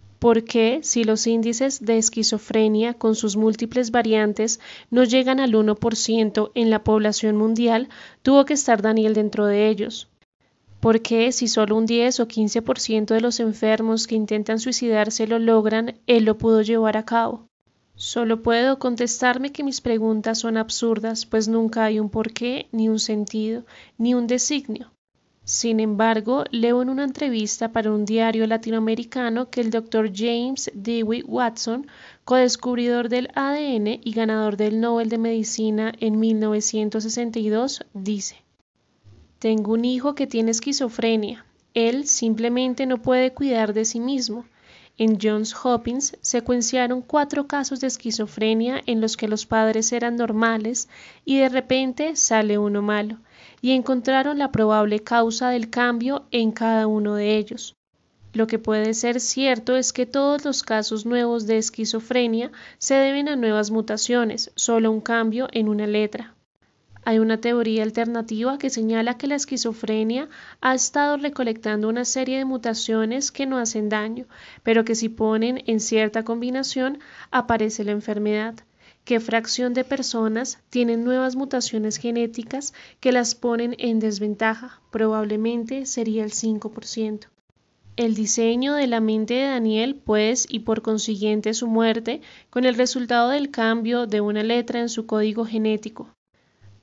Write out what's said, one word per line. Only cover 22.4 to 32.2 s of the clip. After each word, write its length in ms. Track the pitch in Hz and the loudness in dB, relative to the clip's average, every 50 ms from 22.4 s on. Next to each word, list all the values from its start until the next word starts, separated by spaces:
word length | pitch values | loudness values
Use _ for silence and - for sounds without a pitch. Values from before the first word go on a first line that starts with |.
| 233 240 254 285 - _ | -6 -4 -4 -6 -8 _
ni 180 | - 220 220 220 | -2 0 2 2
un 120 | 220 220 | 2 0
sentido, 640 | - - 214 208 208 196 - 220 214 220 226 240 240 - - - - - _ - | -2 -2 -2 -2 -4 -4 -4 -4 -4 -4 -4 -6 -8 -12 -20 -20 -20 -14 _ -2
ni 160 | 226 240 247 | 0 2 2
un 140 | 247 240 226 | 2 2 0
designio. 640 | 247 247 - - 302 285 285 - 214 - 247 - _ _ _ _ _ _ _ _ _ _ - | 0 0 0 0 -2 -4 -4 -6 -10 -10 -12 -16 _ _ _ _ _ _ _ _ _ _ -10
Sin 380 | - - - - 233 226 220 | -6 -4 -2 0 0 0 2
embargo, 640 | 220 214 208 202 220 226 226 220 208 226 254 285 - - - | 2 0 2 2 2 2 2 2 0 0 0 0 -2 -2 -2
leo 280 | 233 226 240 240 247 | 0 2 2 4 2
en 100 | 254 254 | 2 0
una 120 | 262 269 285 | -2 -2 -4
entrevista 720 | 269 269 - 302 277 240 220 214 208 - - 233 226 226 | -4 -4 -4 -2 -2 0 -2 -2 -2 -4 -4 -4 -4 -2
para 180 | 233 214 214 | -2 0 0
un 140 | 214 208 208 | 0 0 0
diario 420 | 202 220 226 226 226 226 220 226 | 0 0 2 2 2 2 0 0
latinoamericano 1040 | 220 226 226 226 226 226 226 220 220 226 220 233 233 - 262 247 233 226 233 254 - | 0 0 -2 -2 -2 -2 0 0 0 0 -2 -4 -6 -6 -4 -2 -2 -2 -2 -4 -4
que 120 | - 247 240 | -2 -2 -2
el 80 | 220 | 0
doctor 420 | 220 226 226 226 - 220 220 214 190 | 0 -2 -2 0 0 0 0 0 -2
James 560 | 196 220 233 233 233 240 254 269 - - - - | -2 -2 -2 0 0 -2 -2 -4 -6 -6 -8 -8
Dewey 480 | 202 196 226 233 233 220 214 226 240 - | -8 -4 -4 -2 -2 0 0 -2 -2 -4
Watson, 640 | - 220 247 247 226 226 226 - 226 226 254 285 277 - - - - - _ | -4 -2 -2 -2 -2 -2 -4 -6 -4 -4 -6 -6 -10 -16 -20 -20 -20 -20 _